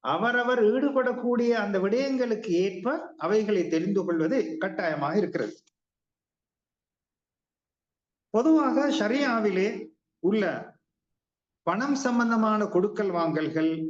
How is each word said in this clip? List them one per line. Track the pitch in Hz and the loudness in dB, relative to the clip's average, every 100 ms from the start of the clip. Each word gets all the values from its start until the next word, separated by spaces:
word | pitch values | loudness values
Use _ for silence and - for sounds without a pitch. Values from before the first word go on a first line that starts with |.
அவரவர் | 127 160 226 240 240 247 | -4 -2 0 0 0 2
ஈடுபடக்கூடிய | 214 247 277 269 247 247 240 240 233 226 | 2 2 0 0 -2 -2 -2 0 2 0
அந்த | 202 196 | 0 -2
விடயங்களுக்கு | 196 233 277 269 240 214 214 175 | 0 0 0 -2 -2 -4 -2 0
ஏற்ப | 196 185 226 320 - - | 0 -2 -4 -4 -8 -8
அவைகளை | 214 214 208 202 165 | 0 0 2 0 0
தெரிந்து | 160 185 196 | 0 0 -2
கொள்வது | 170 165 160 254 180 - | -2 -2 0 0 -2 -4
கட்டாயமாக | 190 - 175 160 147 180 | -6 -4 -4 -2 -2 0
இருக்கிறது. | 180 - 107 - _ _ _ _ _ _ _ _ _ _ _ _ _ _ _ _ _ _ _ _ _ _ _ _ _ _ _ | -2 -4 -6 -8 _ _ _ _ _ _ _ _ _ _ _ _ _ _ _ _ _ _ _ _ _ _ _ _ _ _ _
பொதுவாக | 214 277 320 269 262 285 - | 0 4 4 4 2 2 0
ஷரியாவிலே | 208 262 277 226 208 185 202 202 - _ _ _ | 0 0 0 0 0 0 0 -2 -12 _ _ _
உள்ள | 175 214 185 123 - _ _ _ _ _ _ _ _ _ - | 0 2 0 -4 -10 _ _ _ _ _ _ _ _ _ -4
பணம் | 185 269 269 | -2 0 0
சம்பந்தமான | 254 240 233 226 220 214 208 | 0 2 2 2 2 2 2
கொடுக்கல் | 175 202 - 202 175 | 2 0 0 -2 0
வாங்கல்கள் | 165 151 156 160 160 160 | 0 0 -2 0 0 -2